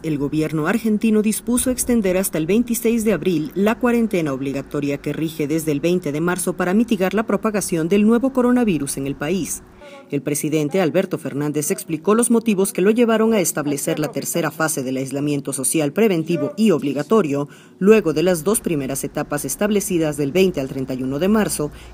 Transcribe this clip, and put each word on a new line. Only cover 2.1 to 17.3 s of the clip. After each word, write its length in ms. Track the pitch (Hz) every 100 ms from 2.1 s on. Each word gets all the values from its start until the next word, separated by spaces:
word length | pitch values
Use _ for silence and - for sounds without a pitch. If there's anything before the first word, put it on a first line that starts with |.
| 180
hasta 220 | 196 160
el 80 | 160
veintiséis 580 | 220 240 226 226 233
de 80 | 214
abril 380 | 165 190 165 151 180
la 200 | 208 226
cuarentena 560 | 247 233 220 180 156
obligatoria 640 | 131 139 135 - 147 143 143
que 140 | 151
rige 360 | 143 156 156 143
desde 240 | 160 156
el 80 | 143
veinte 320 | 165 180 151
de 80 | 147
marzo 320 | 175 180 185
para 220 | 175 180
mitigar 380 | 208 240 196 185
la 140 | 202 220
propagación 600 | 196 220 208 - 170 165
del 180 | 208 214
nuevo 260 | 233 262
coronavirus 680 | 262 240 247 220 151 139 -
en 100 | 139
el 80 | 139
país. 480 | 147 190 139 - - - - - -
El 100 | 143
presidente 580 | 151 147 151 156 147 190
Alberto 380 | 165 175 185 156
Fernández 540 | 135 135 147 147 147
explicó 420 | 196 - 156 190
los 160 | 220 240
motivos 420 | 226 226 185 196
que 100 | -
lo 100 | 196
llevaron 420 | 226 226 220 226
a 60 | 220
establecer 580 | 160 160 147 139 - 160
la 140 | 151
tercera 400 | 139 - 175 156
fase 320 | - 156 147
del 120 | 127 131
aislamiento 560 | 135 139 147 143 143
social 400 | 135 127 160 147
preventivo 600 | 196 220 165 156 170 143 -
y 140 | 220
obligatorio, 800 | 151 139 143 147 220 156